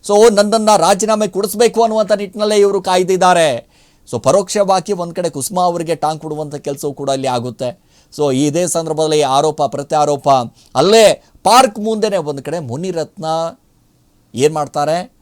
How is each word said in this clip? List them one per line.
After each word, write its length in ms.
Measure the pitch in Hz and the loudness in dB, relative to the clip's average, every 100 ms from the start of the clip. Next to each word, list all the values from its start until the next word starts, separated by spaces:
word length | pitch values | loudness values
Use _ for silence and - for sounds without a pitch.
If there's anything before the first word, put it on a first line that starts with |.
| - | 2
So 260 | 208 233 | 4 6
ನನ್ನನ್ನ 360 | 202 208 226 214 208 | 4 2 2 4 4
ರಾಜೀನಾಮೆ 500 | 165 196 220 214 214 | 4 2 0 0 -2
ಕೊಡಿಸ್ಬೇಕು 540 | 180 202 208 233 220 | -2 -6 0 0 2
ಅನ್ನುವಂಥ 300 | 226 220 214 | 0 0 0
ನಿಟ್ಟಿನಲ್ಲೇ 460 | 208 202 214 214 214 | -2 -4 -4 0 2
ಇವ್ರು 240 | 202 196 | 2 0
ಕಾಯ್ದಿದ್ದಾರೆ. 920 | 190 185 185 185 180 180 156 120 _ _ _ _ - | 0 0 0 2 4 4 2 0 _ _ _ _ -10
So 80 | 120 | -2
ಪರೋಕ್ಷವಾಗಿ 760 | 131 180 190 208 190 190 190 | 2 2 0 -2 0 0 -2
ಒಂದ್ 220 | 190 170 175 | -6 -6 -6
ಕಡೆ 140 | 175 | -6
ಕುಸುಮಾ 340 | 143 127 185 | -6 -6 -2
ಅವರಿಗೆ 320 | 180 170 165 165 | 0 -2 -4 -4
ಟಾಂಗ್ 260 | 151 156 | -4 -4
ಕೊಡುವಂಥ 340 | 151 151 151 143 | -8 -8 -8 -8
ಕೆಲಸವೂ 380 | 143 143 147 | -10 -8 -8
ಕೂಡ 160 | 139 139 | -6 -4
ಅಲ್ಲಿ 180 | 139 131 | -4 -2
ಆಗುತ್ತೆ. 580 | 123 123 110 127 - _ _ _ - | -4 -6 -8 -10 -10 _ _ _ -4
So 180 | 147 131 | 0 0
ಇದೇ 320 | 147 151 180 | 0 0 -2
ಸಂದರ್ಭದಲ್ಲಿ 540 | 170 160 151 156 151 | -4 -4 -4 0 0
ಆರೋಪ 420 | 139 135 151 147 | 2 2 0 -2
ಪ್ರತ್ಯಾರೋಪ, 680 | 139 143 139 156 147 143 143 135 117 _ _ 127 | -4 -4 -4 -2 0 0 2 0 0 _ _ 0
ಅಲ್ಲೇ 480 | 170 220 208 - _ _ | 4 6 6 2 _ _
ಪಾರ್ಕ್ 360 | 185 233 262 208 | 4 4 4 0
ಮುಂದೆನೆ 380 | 214 220 220 196 | -6 -2 -2 -2
ಒಂದ್ 240 | 151 143 | -4 -8
ಕಡೆ 180 | 131 165 | -8 -8
ಮುನಿರತ್ನ 680 | 135 127 185 170 147 - 156 160 165 165 _ _ _ _ _ _ _ 110 | -8 -8 -6 -6 -8 -8 -6 -4 -6 -10 _ _ _ _ _ _ _ 0
ಏನ್ 180 | 147 | 0
ಮಾಡ್ತಾರೆ 600 | 156 143 147 147 170 - _ | 0 -6 -4 -2 -2 -6 _